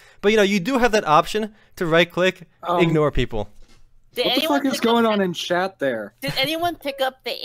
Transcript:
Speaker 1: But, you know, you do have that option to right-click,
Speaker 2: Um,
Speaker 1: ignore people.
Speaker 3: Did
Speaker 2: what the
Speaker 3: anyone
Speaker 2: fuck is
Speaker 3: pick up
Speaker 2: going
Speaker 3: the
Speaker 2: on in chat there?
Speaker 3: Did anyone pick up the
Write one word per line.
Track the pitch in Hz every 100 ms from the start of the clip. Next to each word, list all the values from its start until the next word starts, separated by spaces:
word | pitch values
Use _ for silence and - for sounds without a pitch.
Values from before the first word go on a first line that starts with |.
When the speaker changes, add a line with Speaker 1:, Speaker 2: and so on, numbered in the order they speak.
| - -
Speaker 1:
But, | 202
you | 214
know, |
you | 196 202
do | 185 269
have | 240
that | 214 156
option | 151 170 214 214 - _ -
to | 170
right-click, | 165 170 170 185 185 - _
Speaker 2:
Um, | 170 175
Speaker 1:
ignore | 170 156 147
people. | 135 120 110 101 - - - - - _
Speaker 3:
Did | -
Speaker 2:
what | 240
the | 254
Speaker 3:
anyone | 311 277
Speaker 2:
fuck | 277
is | -
Speaker 3:
pick | 226
up |
Speaker 2:
going | 233
Speaker 3:
the | 226
Speaker 2:
on | 208
in | 190
chat | 165 - 175 190 -
there? | 139 113 101 _
Speaker 3:
Did | 269 262
anyone | 277 320 349
pick | 311 285 269
up | 262 262
the | 233 -